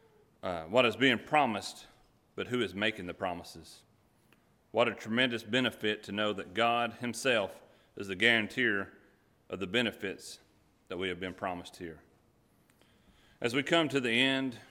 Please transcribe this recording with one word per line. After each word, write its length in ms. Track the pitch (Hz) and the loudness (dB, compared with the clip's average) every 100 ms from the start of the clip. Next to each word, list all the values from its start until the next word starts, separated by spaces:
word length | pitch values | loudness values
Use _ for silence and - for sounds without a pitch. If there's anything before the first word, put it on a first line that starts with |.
| _ _ _ _ | _ _ _ _
uh, 200 | 95 87 80 | -6 -6 0
what 160 | 113 120 | 4 4
is 100 | 104 | 4
being 220 | 131 120 | 4 2
promised, 680 | - 151 135 104 - - - _ _ _ _ | 2 2 2 0 -6 -12 -18 _ _ _ _
but 120 | - 98 | -8 -4
who 160 | 123 | -2
is 120 | 104 | -2
making 320 | 92 107 110 90 | -2 -2 -2 -8
the 60 | |
promises. 680 | 85 95 87 85 85 80 - _ _ _ _ _ _ _ _ _ | -6 -4 -6 -10 -18 -20 -20 _ _ _ _ _ _ _ _ _
What 180 | 107 117 | 2 4
a 60 | |
tremendous 480 | 104 - 113 131 117 | 2 -2 2 2 0
benefit 600 | 104 120 123 - 107 104 | -2 0 0 0 -2 -2
to 80 | - | -4
know 200 | 101 107 | -2 0
that 220 | 101 - | -2 -4
God 400 | 90 117 120 117 101 | 0 2 2 0 -4
himself 500 | 120 113 135 117 95 - - - _ - | -8 -2 2 2 2 -6 -20 -20 _ -12
is 100 | 101 | -8
the 80 | 92 | 2
guarantor 720 | 117 117 104 - 120 101 95 - _ _ _ _ - | 4 4 2 0 0 0 -4 -12 _ _ _ _ -12
of 100 | 95 | -8
the 60 | 95 | -2
benefits 720 | 110 117 - 98 90 - - _ _ _ _ - | 0 0 -2 -8 -8 -14 -18 _ _ _ _ -12
that 80 | 90 | -4
we 140 | 95 | -4
have 100 | 87 | -4
been 140 | 92 | -6
promised 420 | 92 98 87 80 - | -6 -6 -6 -10 -12
here. 220 | 87 78 - _ _ _ _ _ _ _ _ _ _ _ _ - | -12 -12 -20 _ _ _ _ _ _ _ _ _ _ _ _ -4
As 140 | 123 | -2
we 80 | 120 | 0
come 280 | 135 170 156 | 2 4 4
to 100 | 135 | 2
the 100 | 123 | 2
end, 460 | 113 135 135 135 113 - | 4 4 2 -2 -6 -16